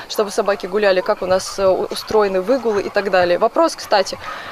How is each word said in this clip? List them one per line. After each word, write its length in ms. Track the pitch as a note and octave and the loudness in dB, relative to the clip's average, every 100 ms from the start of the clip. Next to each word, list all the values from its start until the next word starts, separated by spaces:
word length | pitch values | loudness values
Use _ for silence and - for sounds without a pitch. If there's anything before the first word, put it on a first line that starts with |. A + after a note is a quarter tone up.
| - | -8
чтобы 220 | - G#3 | -2 -2
собаки 340 | - G3+ G3 F#3 | 0 0 0 -2
гуляли, 340 | G#3+ G3+ F#3 | 0 2 2
как 200 | F#3 G3+ | 0 -2
у 40 | F#3 | 0
нас, 340 | F#3 - - | 0 -2 0
э, 80 | F#3+ | 2
у-, 200 | F#3 - | 2 0
устроены 500 | G3+ - G#3+ G3+ F#3+ | -6 0 2 2 0
выгулы 400 | F#3 C4+ A3+ G3+ | 0 0 0 -2
и 80 | - | -2
так 220 | G3+ G3 | -2 0
далее. 260 | F#3 F3+ F3 | 2 2 2
Вопрос, 380 | A3 E4 E4 - | 2 2 0 0
кстати, 420 | - G3+ G3 - - - - | 0 0 0 -6 -10 -12 -12